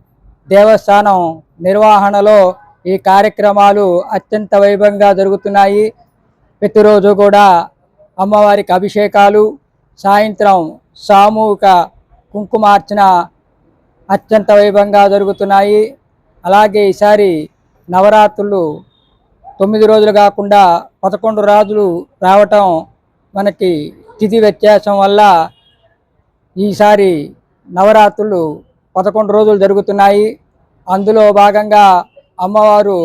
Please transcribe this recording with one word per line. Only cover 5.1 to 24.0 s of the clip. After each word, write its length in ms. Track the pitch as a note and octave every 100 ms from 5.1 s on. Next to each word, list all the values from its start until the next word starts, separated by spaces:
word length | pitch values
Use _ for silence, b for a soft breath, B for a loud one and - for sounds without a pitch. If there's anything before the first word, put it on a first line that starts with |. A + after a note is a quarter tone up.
| F#3+
జరుగుతున్నాయి. 640 | G3 G3 G3+ G3+ G3 G3+ G#3+ - _ _ _ _ _ _
ప్రతిరోజు 500 | G#3 G#3+ G#3 G#3 G3 G3
కూడా 240 | G3+ G3+ G3+ F3 - _ _ _ _ -
అమ్మవారికి 540 | G3 G#3 G#3 G3+ G3 F#3
అభిషేకాలు, 640 | G3 G#3+ G#3 G#3 G3+ G#3 G#3+ C#4+ _ _ _ _
సాయంత్రం 540 | G3 G3+ A3 G3 G#3 F#3+ D#3+ - _ _ -
సామూహిక 600 | G3 G#3 A3 A3 G3 G3 F3+ - _ _ _ _
కుంకుమార్చన 680 | G#3 G3 A3 G#3 G3+ - G#3 G3 F3 F3 _ _ _ _ _ _ _ -
అత్యంత 360 | G3 - A3 G3+ G#3
వైభవంగా 440 | G#3 G3+ G3+ G3+ G3+
జరుగుతున్నాయి. 680 | G3+ G3 G3 G3 G3 G3+ G#3 G#3+ - _ _ _ _
అలాగే 380 | F3 G3 G#3+ G#3 G3+
ఈసారి 380 | F3+ G#3 G#3 G3 D#3+ D3+ _ _ _ -
నవరాత్రులు 680 | F3+ G3+ G#3+ G#3 G#3 G3+ G3 D#3+ D#3+ - _ _ _ _ _ - -
తొమ్మిది 260 | G3 G#3+ G#3+
రోజులు 220 | A3 G#3+
కాకుండా 500 | G3+ G3+ G3+ G3+ G3+ F#3 E3+ - _
పదకొండు 360 | F#3+ G3+ A3 G#3+ G3+
రోజులు 360 | G#3 G3+ G#3 G3 E3+ - _ F#3
రావటం 400 | G3+ G#3 G#3 F#3+ D#3+ - _ _ _ _ G3
మనకి 340 | G3+ - F#3 D#3+ D3 -